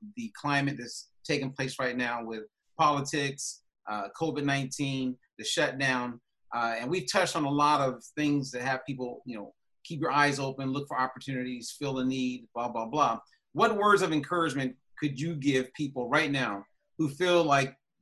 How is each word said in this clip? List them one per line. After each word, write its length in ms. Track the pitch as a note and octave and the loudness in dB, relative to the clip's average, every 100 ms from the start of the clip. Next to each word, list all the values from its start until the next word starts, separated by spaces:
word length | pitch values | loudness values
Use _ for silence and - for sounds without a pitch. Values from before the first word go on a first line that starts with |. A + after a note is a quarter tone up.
| G#2 A#2+ | -14 -10
the 140 | A2+ - | -10 -6
climate 360 | C#3+ C#3+ C#3 C#3 | 0 2 2 -2
that's 320 | A#2+ - - _ | -8 -12 -16 _
taking 260 | - C#3+ C3+ | -2 -2 -2
place 280 | C#3 C3+ - | -2 -4 -2
right 180 | B2+ B2 | -2 0
now 280 | A#2+ A#2+ | -2 -2
with 180 | A2+ A2 G#2+ _ _ - | -6 -8 -10 _ _ 2
politics, 840 | D3+ C#3+ C#3 D3+ C#3 C#3 - - _ _ - | 4 4 0 -2 -2 -4 -10 -12 _ _ -8
uh, 180 | G#2+ - - | -8 -8 -4
covid 240 | D#3+ D3 | -2 0
nineteen, 720 | C#3+ C#3 C#3 - C#3 C3+ C3 B2+ _ - | 0 0 -2 -4 -2 -2 -2 -4 _ -10
the 60 | |
shutdown, 760 | A2 - D3 C3 C3+ B2+ B2 A#2 _ _ _ | -4 2 2 2 2 2 0 -6 _ _ _
uh, 220 | A#2 A#2 A2+ | -2 0 0
and 120 | B2+ | -2
we've 200 | F#3 F#3 | -2 0
touched 260 | G3+ F3 E3+ | 2 2 0
on 80 | |
a 60 | C#3 | 0
lot 300 | C#3+ D3 D3 | 4 4 4
of 240 | C3+ A#2+ - - | 2 -2 -8 -2
things 340 | D3 C#3+ C#3 | 0 0 -2
that 120 | B2 | -4
have 220 | C3 C3 - | -4 -4 -4
people, 360 | B2+ B2 A#2+ | -6 -8 -8
you 120 | B2+ A2 | -10 -10
know, 180 | G2+ - _ _ | -12 -16 _ _
keep 160 | - D#3+ | -12 -4
your 120 | D#3 | 0
eyes 260 | C#3+ C#3+ C3+ | 4 4 2
open, 320 | C3+ C3+ C3+ | -2 -4 -4
look 160 | C#3 C#3 | -4 -4
for 100 | B2+ | -2
opportunities, 760 | B2+ B2 - C3 B2+ B2 A2+ - | -2 -4 -6 -4 -4 -8 -10 -6
feel 160 | C#3+ | -4
the 100 | C3 | -2
need, 420 | B2+ C3 B2+ B2 A#2 | 0 0 -2 -4 -8
blah, 140 | A#2 A#2+ | -6 -4
blah, 180 | A2+ A2+ | -4 -2
blah. 320 | D3+ B2+ A2+ - _ _ | 2 2 2 -6 _ _
What 240 | C#3 A3+ G#3 | 2 2 4
words 260 | G#3 G3+ | 6 6
of 100 | F3+ | 4
encouragement 640 | D#3 C#3 F3 E3 C3+ C3 - _ - | 0 0 0 0 0 -4 -6 _ -6
could 200 | D3 C#3 | -4 -2
you 160 | E3 | -4
give 380 | D#3 C#3 C3 - | 0 2 2 0
people 340 | - C#3+ B2+ B2 | -4 -6 -4 0
right 220 | D3 D#3+ | 2 2
now 340 | C#3 A#2+ G2+ - _ _ - | 0 -2 -4 -10 _ _ -4
who 100 | D#3 | -2
feel 340 | C#3+ F3+ F3 | 0 4 6
like 320 | D#3 C#3 C3+ - _ _ | 6 4 2 -4 _ _